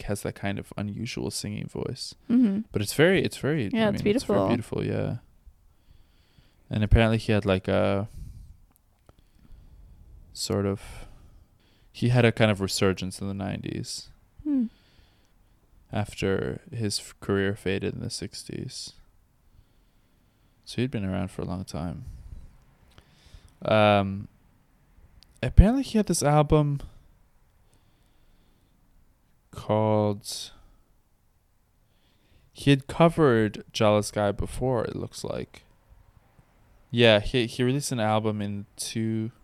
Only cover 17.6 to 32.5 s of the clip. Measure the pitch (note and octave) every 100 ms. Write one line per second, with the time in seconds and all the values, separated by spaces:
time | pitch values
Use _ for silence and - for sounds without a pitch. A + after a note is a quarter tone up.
17.6 | F#2+ G2 F#2+ - - - G2+ - - -
18.6 | C3 - - - _ _ _ _ _ -
19.6 | _ _ _ _ _ _ _ _ _ _
20.6 | - - C3 A#2 F#2+ F#2 F#2 - F#2 F2+
21.6 | - D#2+ E2+ - - - - - - -
22.6 | _ _ _ - _ _ - - - _
23.6 | - A2 G#2 G#2 G2 G2 - _ _ _
24.6 | _ _ _ _ - - _ _ A2 -
25.6 | F#3+ C4+ B3+ A3 G3+ F3 C#3+ D3+ D3+ D3+
26.6 | D3 C#3 - - - _ _ _ _ _
27.6 | _ _ _ _ _ _ _ _ _ _
28.6 | _ _ _ _ _ _ _ _ _ -
29.6 | - G#2+ A2 G#2+ G#2 G2+ - - - -
30.6 | - _ _ _ _ _ _ _ _ _
31.6 | _ _ _ _ _ _ _ _ _